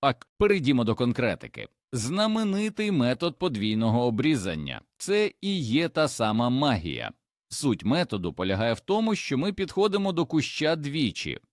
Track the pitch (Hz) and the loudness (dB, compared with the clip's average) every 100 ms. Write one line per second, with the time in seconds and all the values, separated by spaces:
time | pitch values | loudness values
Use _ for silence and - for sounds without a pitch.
0 | 139 - - - 208 196 135 127 113 110 | -2 -2 -6 0 2 4 4 2 2 0
1 | 120 120 117 85 - - - _ _ 123 | 0 0 -2 -2 -10 -14 -16 _ _ -6
2 | 113 190 220 220 214 196 214 214 214 170 | -2 0 0 0 0 0 -2 -2 0 2
3 | 120 127 170 - 185 110 107 107 113 117 | 2 0 -4 -2 -2 0 0 2 2 2
4 | 123 113 156 135 92 78 69 58 - - | 2 2 2 2 -2 -6 -6 -10 -14 -10
5 | - 208 208 - 196 190 117 139 165 160 | -2 0 0 -2 -4 -2 0 0 2 0
6 | 147 - 110 110 120 127 147 104 78 60 | 0 0 0 2 2 2 2 0 -2 -6
7 | 57 - _ _ - - 143 101 104 160 | -8 -12 _ _ -14 -4 0 0 0 0
8 | - 104 87 - 95 98 117 113 - 208 | 0 -4 -4 -2 -2 0 0 -2 -2 0
9 | 220 202 - 135 185 190 180 190 208 196 | 0 -2 -2 -2 -2 -2 -4 0 2 2
10 | 196 170 165 156 - - 151 165 143 156 | 0 0 0 0 -2 -2 -2 0 -2 -2
11 | 117 - 76 - _ | -2 -2 -8 -8 _